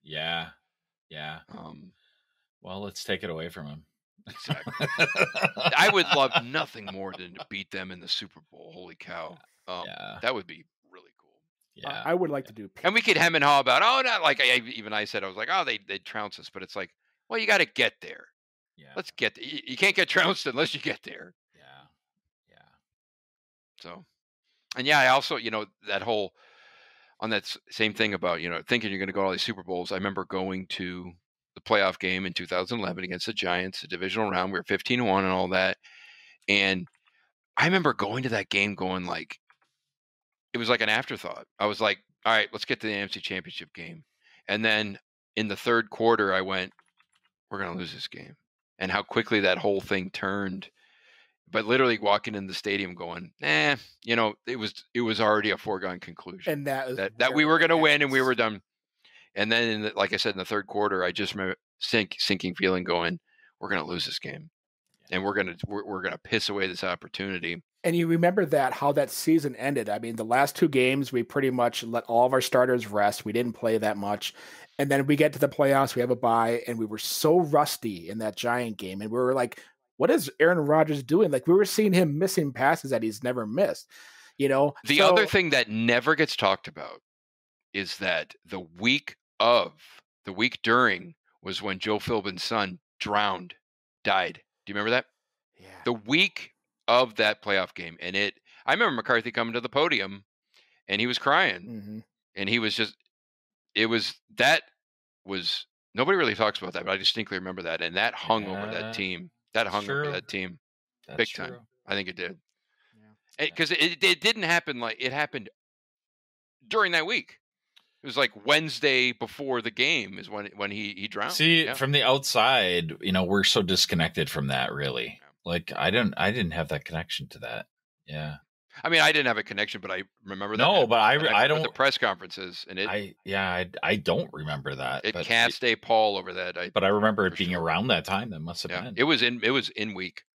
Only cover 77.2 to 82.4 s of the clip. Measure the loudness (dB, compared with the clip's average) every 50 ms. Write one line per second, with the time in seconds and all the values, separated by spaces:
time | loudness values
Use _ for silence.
77.2 | 4 6 6 6 4 4 4 4 4 4 0 -6 -6 -6 -6 -6 -10 -10 -8 -4
78.2 | -4 -6 -4 -2 -2 0 0 0 -2 -4 -6 -8 -10 -8 -8 -8 -6 -4 -2 0
79.2 | 2 2 2 2 0 -2 -4 -14 -20 -20 _ _ _ _ _ 0 2 4 4 2
80.2 | 0 -2 2 _ 4 6 6 4 4 4 4 4 4 4 2 -4 0 2 4 4
81.2 | 4 4 2 -2 4 6 6 6 6 4 4 4 4 6 6 6 4 4 2 0
82.2 | 0 0 2 0